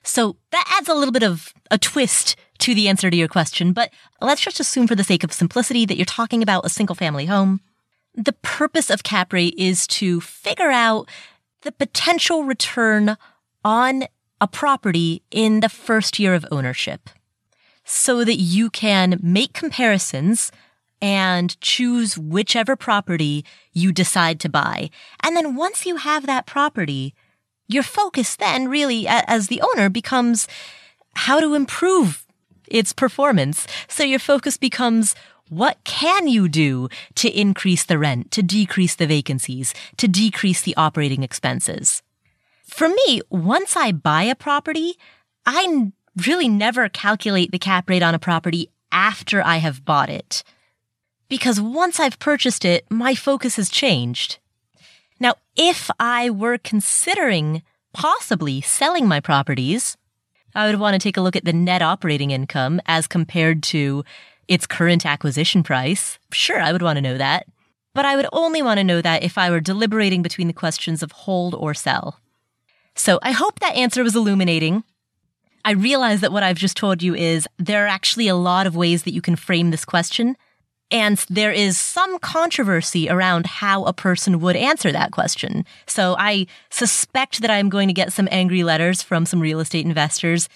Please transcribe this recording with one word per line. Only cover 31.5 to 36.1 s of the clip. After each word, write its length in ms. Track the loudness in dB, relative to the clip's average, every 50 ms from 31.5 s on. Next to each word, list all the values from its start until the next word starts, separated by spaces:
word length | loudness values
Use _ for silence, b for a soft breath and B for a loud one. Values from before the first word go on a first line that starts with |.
| 2
improve 720 | 0 0 -2 -2 0 0 2 4 4 4 2 0 -4 -16 _ _ _ _ _ _ _ _
its 260 | -2 0 0 0 0 -2
performance. 760 | 0 -2 0 2 2 2 4 4 4 2 0 -2 -6 -6 B B B B
So 160 | B -2 -2 0
your 160 | 0 0 0
focus 380 | 2 2 2 2 2 -4 -4
becomes, 580 | -2 -2 -2 0 0 0 2 4 2 2 2 -2 B B B B B B
what 300 | _ -4 0 0 0 0 _ _
can 420 | -8 -6 -2 0 2